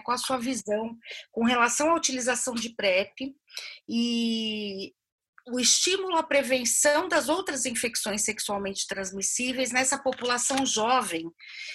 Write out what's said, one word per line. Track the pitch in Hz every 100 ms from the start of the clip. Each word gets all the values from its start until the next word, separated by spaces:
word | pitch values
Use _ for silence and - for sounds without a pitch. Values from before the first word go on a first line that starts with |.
| 233
qual | 240
a |
sua | - 262
visão | 240 233 208 214 226 233 - - -
com | 220
relação | 233 247 240 - 302
à | 339
utilização | 269 254 240 240 - 233
de | 226
prep | - 202 185 196 - 269 - _ - - - -
e | 233 240 233 233 226 220 214 208 190 196 - _ _ _ _ 247
o | 247
estímulo | 240 - 359 392 381 330
à |
prevenção | 311 277 240 262 233 - 294 294 370
das | 320 247
outras | 349 370 269 254
infecções | 233 240 - 214 208
sexualmente | 220 214 - 202 196 196 -
transmissíveis | 196 190 196 202 - 254 247 254
nessa | 254 262 269
população | 262 254 247 240 - 269 269
jovem | 220 220 254 202 165 165 - - - -